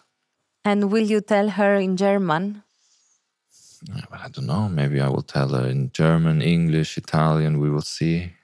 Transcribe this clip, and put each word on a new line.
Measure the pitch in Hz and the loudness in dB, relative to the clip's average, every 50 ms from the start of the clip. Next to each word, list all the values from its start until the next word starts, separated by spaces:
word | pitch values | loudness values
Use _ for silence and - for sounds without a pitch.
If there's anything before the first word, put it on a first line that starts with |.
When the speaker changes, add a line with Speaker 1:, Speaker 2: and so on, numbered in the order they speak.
| _ _ _ _ _ _ _ _ _ _ _ _ - | _ _ _ _ _ _ _ _ _ _ _ _ -2
Speaker 1:
And | 208 202 202 202 190 | 0 0 0 0 0
will | 208 226 220 | 0 0 0
you | 202 214 208 | 0 0 -2
tell | 196 - 214 202 208 214 | 0 0 0 2 2 0
her | 180 202 208 202 202 | 0 0 2 2 2
in | 202 190 190 185 | 2 2 0 0
German? | 175 196 196 202 202 190 170 156 165 196 208 208 208 - _ _ _ _ _ _ _ _ _ _ _ _ _ _ _ _ _ _ - - - - - 82 - 98 | 0 2 2 2 2 0 0 0 -2 -2 -6 -8 -12 -16 _ _ _ _ _ _ _ _ _ _ _ _ _ _ _ _ _ _ -20 -20 -20 -20 -20 -16 -12 -12
Speaker 2:
Yeah, | - - - | -12 -12 -14
but | - - | -16 -16
I | - - | -16 -14
don't | - - 131 | -10 -8 -4
know. | - 76 104 110 101 | -2 -2 0 0 0
Maybe | 87 73 71 69 73 67 | 0 0 0 0 0 0
I | 69 67 | 0 0
will | 67 - | 0 -2
tell | - - - 71 67 67 | -4 -4 -2 -2 0 0
her | 69 64 64 | 0 0 0
in | 64 64 69 65 64 | 0 0 -2 -2 -2
German, | - - 80 80 82 80 82 80 78 76 | 0 2 2 4 4 4 4 2 2 2
English, | - 82 85 85 85 80 78 80 78 - - | 2 2 2 2 2 2 2 0 0 -2 -6
Italian. | 80 - - - 78 78 78 78 78 78 78 76 73 | -10 -6 -2 0 2 2 2 2 2 2 0 0 0
We | 73 76 | 0 0
will | 73 76 - | 0 -2 -4
see. | - - - 78 82 82 85 87 87 - _ | -6 -6 -2 -2 0 0 -2 -4 -6 -12 _